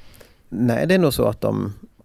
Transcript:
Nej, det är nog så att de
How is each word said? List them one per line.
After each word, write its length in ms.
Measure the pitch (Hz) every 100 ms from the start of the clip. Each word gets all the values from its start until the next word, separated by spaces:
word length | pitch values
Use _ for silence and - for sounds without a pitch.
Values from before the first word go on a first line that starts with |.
| - - - _ _
Nej, 380 | 98 120 117 147
det 80 |
är 40 | 190
nog 160 | 160
så 100 | 123
att 160 | 110 110
de 320 | 107 104 101 104 - _